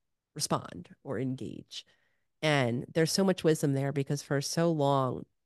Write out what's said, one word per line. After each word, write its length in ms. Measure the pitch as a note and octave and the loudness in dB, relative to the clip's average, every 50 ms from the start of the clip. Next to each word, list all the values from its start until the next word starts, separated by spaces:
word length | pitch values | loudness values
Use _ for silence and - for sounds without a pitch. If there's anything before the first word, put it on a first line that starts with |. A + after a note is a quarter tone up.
| _ _ _ _ _ _ - | _ _ _ _ _ _ -10
respond 580 | D3+ D3+ - E3+ C#3 - - - - F3 - - _ - | -8 -4 -2 -2 -2 -4 -6 -14 -16 -16 -18 -20 _ -10
or 160 | C#3+ B2+ G2 | -8 -6 -4
engage. 680 | C3+ C3 C3 C3 - - G1+ G1+ - _ - - - _ _ _ _ _ _ _ _ _ _ - | -4 -4 -4 -6 -8 -10 -12 -14 -16 _ -16 -16 -16 _ _ _ _ _ _ _ _ _ _ -4
And 440 | - D#3 D3+ C#3+ C3 A#2+ A#2 B2 - - - | 0 2 4 4 4 2 0 -2 -4 -4 0
there's 180 | E3 D#3+ D#3 | 0 2 2
so 140 | - - G3 | 2 2 2
much 180 | G3 F#3 - - | 2 2 2 4
wisdom 300 | E3 D#3 D#3+ - D3 C#3 | 2 2 4 2 0 0
there, 180 | C3+ C3+ C#3 | 0 0 -2
because 300 | C#3+ C#3+ C#3 - D3 C#3 | -2 -2 -2 -2 -2 -6
for 180 | - - D3 C#3 | -4 -2 -2 -2
so 320 | C#3 - - - E3 E3+ | -2 -2 -2 0 2 2
long, 540 | E3 D#3 C#3+ C#3 C#3 C3+ C3 B2+ A#2+ - - _ _ _ _ | 2 2 2 4 4 4 2 0 -2 -4 -10 _ _ _ _